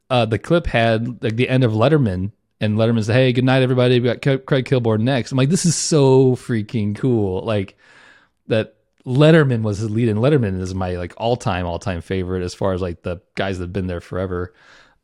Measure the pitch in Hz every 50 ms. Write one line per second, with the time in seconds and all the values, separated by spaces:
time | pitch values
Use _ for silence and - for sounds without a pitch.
0 | _ - 131 120 113 113 110 101 - - 165 175 - - - 120 113 113 113 113
1 | 117 127 120 - 127 117 110 117 127 - 131 131 131 113 107 107 113 143 160 147
2 | 127 101 90 90 92 107 - _ _ _ _ - 110 107 107 110 113 117 117 113
3 | 101 113 107 127 131 127 120 127 127 131 131 131 127 123 131 123 123 127 127 120
4 | 120 120 113 - - 143 135 135 - - 151 131 123 - 139 123 113 113 110 107
5 | 110 127 139 120 104 - 135 127 135 139 190 - - 170 143 - - - 175 151
6 | 139 135 131 131 135 131 127 - - - 123 110 104 - - 113 104 104 104 -
7 | - 131 120 110 104 95 92 95 82 113 107 104 95 - - _ _ _ - -
8 | - - - _ _ _ _ _ _ - 120 110 107 - _ _ _ _ _ _
9 | - 131 123 139 151 156 165 165 147 131 123 113 110 107 101 90 113 107 104 113
10 | 123 113 104 107 120 143 160 135 117 98 95 92 92 92 92 95 92 92 90 87
11 | 90 87 - - 107 117 123 120 - 117 90 90 90 87 85 85 - 101 90 82
12 | - - 95 95 90 90 92 92 90 90 - - 107 98 95 90 95 87 87 -
13 | - 90 87 90 _ _ - - 98 98 95 90 90 87 95 101 92 92 87 85
14 | - - - 90 95 92 92 87 90 - _ _ _ - - - - _ _ _